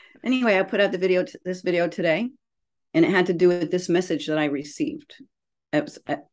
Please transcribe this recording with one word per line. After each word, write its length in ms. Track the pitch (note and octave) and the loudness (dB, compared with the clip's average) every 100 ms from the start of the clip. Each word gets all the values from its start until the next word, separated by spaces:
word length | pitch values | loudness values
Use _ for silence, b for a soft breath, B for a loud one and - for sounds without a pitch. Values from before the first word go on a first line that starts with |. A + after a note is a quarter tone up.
| B B | B B
Anyway, 340 | A#3 B3+ A#3 F#3+ | -2 0 4 2
I 40 | |
put 180 | F#3+ G#3 | 2 0
out 120 | G3+ | 0
the 60 | F3+ | 2
video, 260 | F#3 F3+ | 2 2
t-, 140 | F3+ - | 0 -6
this 160 | F3+ F3+ | -8 -6
video 240 | F#3 F3 E3+ | -2 0 0
today, 420 | F3+ E3 D#3+ B3 - _ _ _ _ _ | 0 0 0 -2 -10 _ _ _ _ _
and 100 | D#3 | 2
it 60 | E3+ | 4
had 160 | F#3+ F3+ | 4 0
to 60 | |
do 140 | E3+ F3+ | 4 4
with 220 | F3 D#3+ | 4 0
this 180 | F3+ F3 | -2 0
message 380 | F3 F3+ D#3 - | 0 0 -4 -2
that 120 | D#3 | -2
I 80 | D3+ | -2
received. 680 | C#3 D3 - D3+ - - - - _ _ _ _ | -4 -6 -6 -6 -6 -14 -20 -20 _ _ _ _
It 120 | D3+ | -2
was, 140 | D3 - - | -2 -8 -8
uh, 100 | C#3+ - | -8 -8